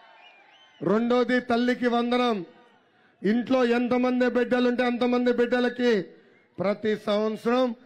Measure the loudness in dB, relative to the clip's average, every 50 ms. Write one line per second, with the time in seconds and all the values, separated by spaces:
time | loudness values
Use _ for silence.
0 | -20 -20 -20 -20 -20 -20 -20 -20 -20 _ -20 -20 -20 _ _ -6 -2 0 0 0
1 | 0 2 2 2 2 2 0 0 0 0 0 0 2 0 0 0 0 0 0 0
2 | 0 0 0 0 0 0 -2 -4 -6 -10 -16 -20 -20 -20 _ _ _ _ _ _
3 | _ _ _ -6 -2 0 0 0 0 0 0 2 2 2 2 0 0 0 0 0
4 | 0 0 0 0 0 0 0 0 0 0 0 0 2 0 0 0 0 -2 0 0
5 | 0 0 0 0 2 0 2 2 0 0 2 0 0 -2 -2 0 0 2 2 0
6 | -2 -4 -12 -20 -20 -20 _ _ _ _ -10 -6 -4 -4 -4 -2 -2 -4 -4 -4
7 | -2 -2 -2 -2 -2 -2 -4 -4 -2 -2 0 0 0 -2 -2 -8 -14